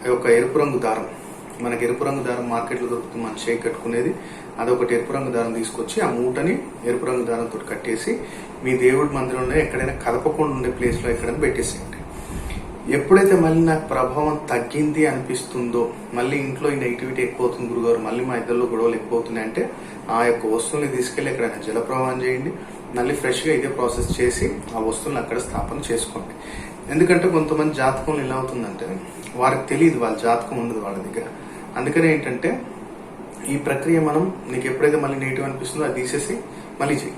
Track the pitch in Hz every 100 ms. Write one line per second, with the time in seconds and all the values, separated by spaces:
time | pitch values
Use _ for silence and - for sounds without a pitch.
0 | - 123 120 117 - 156 143 123 113 110
1 | 90 - - - - - 120 120 117 127
2 | 139 139 123 120 120 117 117 123 123 120
3 | 113 117 113 107 - 117 117 - 117 117
4 | 160 190 - - - - 117 123 117 120
5 | - 135 131 117 117 113 110 - 113 -
6 | 208 120 127 127 160 233 - - 120 120
7 | 123 127 117 117 117 110 - 113 - 113
8 | - 240 - - - - 127 127 127 131
9 | 147 139 127 127 127 151 151 - 127 135
10 | - 120 151 156 151 131 123 120 120 117
11 | 123 113 - - 131 117 117 - - -
12 | - - - - - - - - - 143
13 | - 190 196 185 160 160 165 156 - 131
14 | 127 135 151 151 - 123 113 143 151 156
15 | 151 131 127 123 - 127 120 120 117 -
16 | - 120 123 143 135 127 147 139 123 120
17 | 127 131 123 - 123 - 120 117 117 117
18 | 107 117 127 120 110 120 123 113 117 113
19 | 107 117 117 113 110 117 - - - -
20 | - 113 120 113 110 110 - 151 143 127
21 | 123 - 117 - 117 107 107 113 117 131
22 | 131 127 127 127 143 - - - - 123
23 | 123 143 135 127 156 156 139 - 123 -
24 | - - 123 - 92 - - 117 110 110
25 | - 135 113 117 123 - - - - 117
26 | 110 107 - - - - - - - 147
27 | 175 175 180 165 151 156 151 139 131 135
28 | - 147 131 131 127 123 110 98 117 95
29 | - - - 120 123 - - 143 165 131
30 | 113 110 117 - - 123 117 110 101 98
31 | 92 113 - - - - - - 127 165
32 | 165 156 143 123 165 254 - - - -
33 | - - - - - 143 139 135 151 165
34 | 156 151 185 185 - 127 131 131 147 151
35 | 139 139 135 135 139 131 127 156 147 127
36 | 127 143 143 214 - - - - 139 147
37 | -